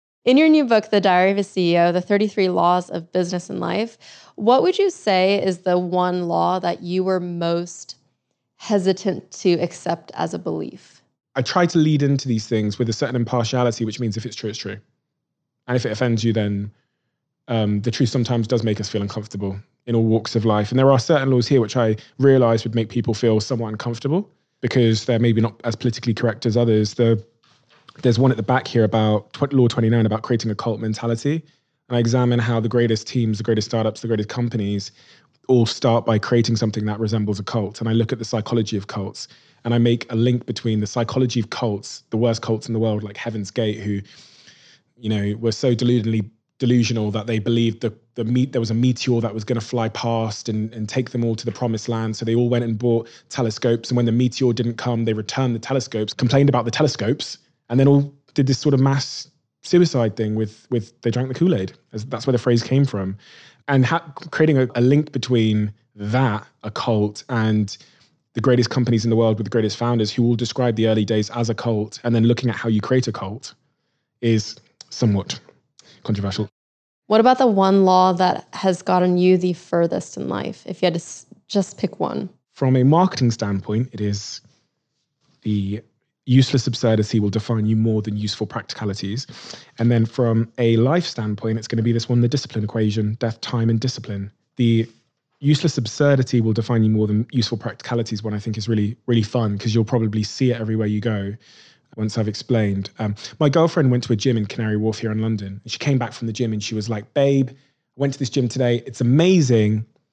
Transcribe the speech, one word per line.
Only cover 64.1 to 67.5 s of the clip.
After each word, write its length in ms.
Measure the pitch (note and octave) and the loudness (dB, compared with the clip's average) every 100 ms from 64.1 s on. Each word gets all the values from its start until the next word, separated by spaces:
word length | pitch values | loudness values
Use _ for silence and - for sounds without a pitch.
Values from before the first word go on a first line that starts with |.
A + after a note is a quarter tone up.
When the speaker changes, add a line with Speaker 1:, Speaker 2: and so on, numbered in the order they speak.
| C#3 D#3+ | -14 -8
Speaker 2:
creating 280 | - D#3+ C#3 | 0 2 2
a, 100 | B2+ - | 0 2
a 40 | |
link 300 | B2 C#3+ D3+ | 4 4 2
between 640 | - A2+ B2 A2 G#2+ G#2 G2+ _ G#2 | -4 -2 2 2 2 0 -6 _ -12
that, 500 | G#2 B2 C3 G#2+ - _ | -4 0 0 -2 -8 _
a 80 | G#2+ | -12
cult, 540 | - - A2 G#2 G#2 - | -6 -2 0 0 -4 -6
and 480 | A#2+ A2 | -2 0